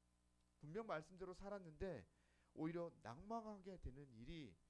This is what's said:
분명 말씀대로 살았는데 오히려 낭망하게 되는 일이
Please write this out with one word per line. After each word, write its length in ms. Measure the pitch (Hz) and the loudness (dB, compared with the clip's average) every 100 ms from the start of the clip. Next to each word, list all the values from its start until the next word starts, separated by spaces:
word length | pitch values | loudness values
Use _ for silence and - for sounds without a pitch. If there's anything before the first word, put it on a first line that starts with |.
| - - - - - - | -20 -20 -20 -20 -20 -10
분명 260 | 147 190 220 | 0 2 4
말씀대로 460 | 160 156 185 185 | 4 2 -4 -4
살았는데 720 | 180 196 202 170 151 190 135 87 - - - - | -2 -2 -2 -2 0 2 2 -2 -12 -20 -20 -8
오히려 380 | - 160 170 170 110 | 2 4 4 2 -2
낭망하게 760 | 107 127 202 233 214 202 185 175 | -4 -4 0 0 0 -4 -4 -2
되는 300 | 170 135 139 | -2 -2 -8
일이 400 | 113 123 165 123 85 | -8 -4 -4 -4 -8